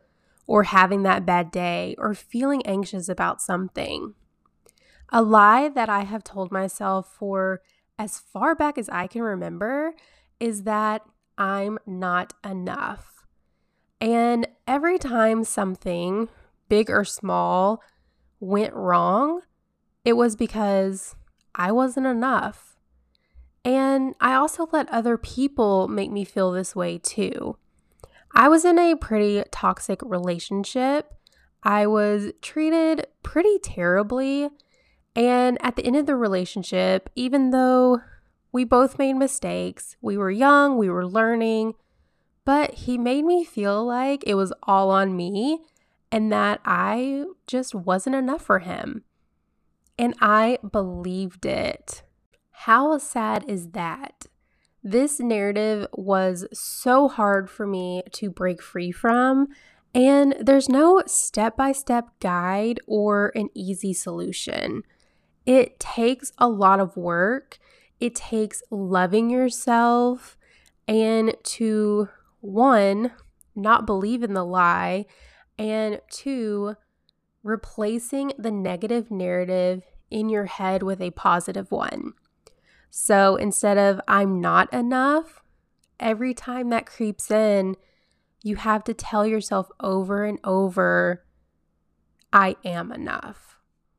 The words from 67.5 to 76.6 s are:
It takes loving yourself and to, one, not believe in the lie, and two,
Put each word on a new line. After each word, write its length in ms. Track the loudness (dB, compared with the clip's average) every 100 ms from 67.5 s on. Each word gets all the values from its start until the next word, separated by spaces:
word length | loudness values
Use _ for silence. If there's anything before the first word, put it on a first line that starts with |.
| -20 _ _ _ -6
It 140 | -6
takes 480 | -6 -6 -4 -4 -6 -10
loving 600 | -6 0 2 2 2 2
yourself 1080 | 2 0 0 0 4 4 4 2 -2 -8 _ _ _ _ _ -2
and 480 | 2 2 2 0 -2
to, 640 | -6 -4 0 0 2 0 -2 _ _ _
one, 720 | -4 2 6 6 4 2 -4 -8 -20 _ _ -4
not 320 | 2 2 2
believe 340 | -2 -2 -4
in 120 | -4
the 120 | -4 -2
lie, 600 | 2 2 2 -2 -4 -6 _ -20 _ _ -10
and 420 | -4 -2 -2 -6 -10
two, 640 | -12 -6 -4 -4 -4